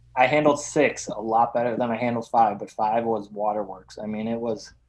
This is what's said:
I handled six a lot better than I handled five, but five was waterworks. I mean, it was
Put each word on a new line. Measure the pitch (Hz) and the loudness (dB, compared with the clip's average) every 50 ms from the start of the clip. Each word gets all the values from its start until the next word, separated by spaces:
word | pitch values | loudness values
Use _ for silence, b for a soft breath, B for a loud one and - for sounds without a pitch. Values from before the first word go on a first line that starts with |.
| _ _ - | _ _ 2
I | 127 127 | 2 4
handled | 131 151 151 151 147 143 143 | 4 4 4 4 4 4 2
six | - - - 156 139 113 - - - | -2 -2 2 2 2 2 2 -2 -8
a | - 104 104 | -10 -8 -6
lot | 110 113 110 117 120 120 - | -2 0 2 2 2 2 2
better | 120 120 120 110 | 0 0 0 0
than | 117 123 117 | -2 -2 -2
I | 113 | -2
handled | 113 123 120 117 117 113 - | -2 -2 -2 -2 -4 -4 0
five, | - 117 113 107 101 101 | 2 4 4 4 2 -2
but | 104 - | -8 -8
five | - - 110 107 113 117 113 | -4 -2 0 0 0 0 0
was | 113 110 104 101 101 | 0 -2 -2 -4 -8
waterworks. | 104 101 107 107 104 107 101 92 92 92 - - - - | -6 -4 -2 -2 -2 -2 -6 -6 -10 -16 -18 -18 -14 -12
I | 107 | -10
mean, | 104 107 107 110 | -8 -6 -6 -4
it | 113 117 117 | -4 -4 -4
was | 120 117 107 - - - - _ _ | -4 -4 -6 -6 -10 -16 -20 _ _